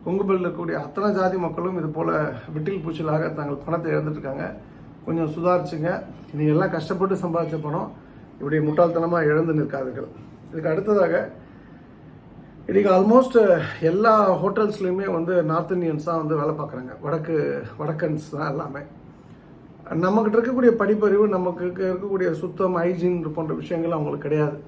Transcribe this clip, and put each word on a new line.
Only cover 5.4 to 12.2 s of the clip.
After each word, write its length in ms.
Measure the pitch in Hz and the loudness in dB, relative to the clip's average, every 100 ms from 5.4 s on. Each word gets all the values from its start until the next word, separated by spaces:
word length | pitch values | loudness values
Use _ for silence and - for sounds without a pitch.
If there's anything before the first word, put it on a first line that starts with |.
| 175 180 - 160 165 190 - - - | 2 2 0 -4 -4 -4 -8 -18 -12
நீங்க 180 | 147 151 | -2 2
எல்லாம் 200 | 151 190 | 4 2
கஷ்டப்பட்டு 440 | 165 151 185 190 190 | -2 -4 -2 0 0
சம்பாதிச்ச 460 | 180 165 160 156 | -2 -2 -2 -4
பணம் 300 | 151 165 - - - - - - | -4 -6 -6 -12 -20 -20 -20 -10
இப்படி 200 | 143 156 | -2 0
முட்டாள்தனமா 600 | 151 156 170 170 165 175 | 2 4 4 4 0 2
இழந்து 320 | 151 151 165 | 4 2 2
நிற்காதீர்கள். 540 | 151 143 139 131 123 131 - - - - | 0 0 -4 -6 -8 -12 -14 -20 -20 -14
இதுக்கு 180 | 165 160 | -6 -2
அடுத்ததாக 600 | 160 196 208 170 175 - - - - - - - - - - | -2 2 4 4 2 -2 -10 -20 -20 -20 -20 -20 -20 -20 -20